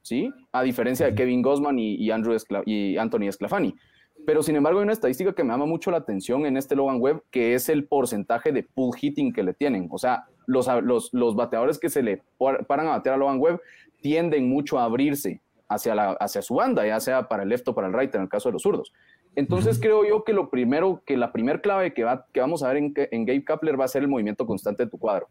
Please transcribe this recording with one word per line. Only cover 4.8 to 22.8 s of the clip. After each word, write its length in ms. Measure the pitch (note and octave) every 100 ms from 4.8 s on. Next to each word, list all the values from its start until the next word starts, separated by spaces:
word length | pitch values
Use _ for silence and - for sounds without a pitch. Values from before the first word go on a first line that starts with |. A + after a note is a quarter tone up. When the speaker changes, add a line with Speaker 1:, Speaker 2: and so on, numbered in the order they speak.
Speaker 1:
una 100 | G#3
estadística 400 | A3 C3 B2+ F#3+
que 100 | F3+
me 80 | C3+
llama 160 | B2 D3+
mucho 240 | E3 F#3+
la 60 | E3+
atención 500 | - G2 - B2+ D3
en 100 | C3+
este 180 | C3+ C#3
Logan 240 | C#3 B2+
Webb, 240 | C3 D#3 _
que 240 | B2+ A#2
es 160 | B2 B2
el 160 | D#3 C#3+
porcentaje 640 | C#3 B2 G#2 F#2+ A#2 D#3
de 120 | C3
pull 340 | - - B2+ -
hitting 320 | C#3+ D3 C3+
que 120 | A2+
le 100 | F#2
tienen. 340 | - C#3+ G#2 F2
O 80 | -
sea, 260 | B2+ A#2+ - _ -
los, 200 | C3 B2 A#2+
los, 320 | A#2+ A#2+ -
los 220 | B2+ A#2+ G#2+
bateadores 420 | A#2+ A2+ B2+ D#3+
que 120 | E3
se 120 | C#3+
le 220 | A#2 F#2+ _ _
par-, 260 | C3 C3+ -
paran 220 | C#3 D#3
a 40 |
batear 220 | B2 C3+
a 40 | C3+
Logan 200 | C#3 C3+
Webb 220 | D#3+ F3 - - - _
tienden 480 | C#3+ D#3 E3+ D3+ B2
mucho 300 | C#3 D3 C#3
a 60 | A#2
abrirse 560 | A#2+ C#3+ C#3 - D#2+ _ _ _
hacia 240 | G#3 -
la, 180 | G#3+ G3+
hacia 280 | - F#3+ G2+
su 140 | - C3
banda, 320 | B3 F#3 G#2+
ya 120 | A2
sea 260 | B2+ C3 A#2
para 160 | G#2+
el 60 | G2
left 180 | B2 C3+
o 80 | A2+
para 120 | G2
el 60 |
right, 220 | G#2 C#3 G#2
en 60 |
el 80 | F#2
caso 180 | G#2 B2
de 60 |
los 80 | A#2+
zurdos. 320 | G3+ E3+ - _ _ _ _ -
Entonces, 400 | - - A3+ A#2+
Speaker 2:
Ujú. 60 |
Speaker 1:
creo 240 | A3 G#3+ G#3
yo 180 | G#3+
que 80 | G#3+
lo 180 | G3+ E3
primero, 540 | B2+ A#2+ D3 F#3+ F3 -
que 120 | C3
la 160 | A#2
primer 280 | - A#2+ F3
clave 320 | G#3 G3 F3+
que 120 | - A2+
va, 200 | C3+ -
que 80 | C#3
vamos 240 | C3 E3
a 60 | C3
ver 80 |
en, 160 | C#3+